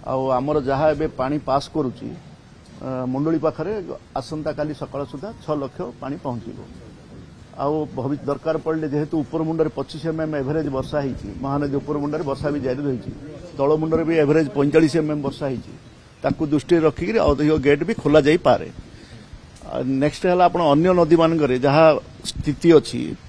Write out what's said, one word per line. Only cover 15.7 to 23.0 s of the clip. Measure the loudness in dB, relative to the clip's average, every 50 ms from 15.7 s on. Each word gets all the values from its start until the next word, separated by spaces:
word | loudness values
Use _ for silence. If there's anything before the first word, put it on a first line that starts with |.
| -18 -20 -20 -20 -20 -20 -20 -20 -20 -6
ତାକୁ | -4 -4 -2 -2 -2
ଦୃଷ୍ଟିରେ | 0 0 -2 2 2 2 4
ରଖିକିରି | 4 2 2 0 -4 0 0 2
ଅଧିକ | 4 4 2 2 2 2 2
ଗେଟ୍ | 4 4 4 4 4 2
ବି | -4 -4
ଖୋଲା | -2 0 4 4 6
ଯାଇପାରେ। | 6 6 4 4 6 4 4 4 2 -8 -12 -16 -18 -18 -20 -20 -20 -20 -20 -20 -20 -20 -20 -20 -20 -20 -20 -18 -16
ଆଉ | -8 -6 -6
ନେକ୍ସଟ | -4 -2 0 0 0 0 -2 0 0
ହେଲା, | 0 4 6 4
ଆପଣ | 4 4 4
ଅନ୍ୟ | 2 4 4 4 4 4 4
ନଦୀମାନଙ୍କରେ | 4 6 6 6 6 6 4 4 2 2 2 2 2
ଯାହା | 2 4 6 8 8 8 6 4 -2 -10 -20 -14 -12
ସ୍ଥିତି | -12 -10 -6 -4 -4 -4 2 6 8
ଅଛି | 8 8 6 4 -6 -6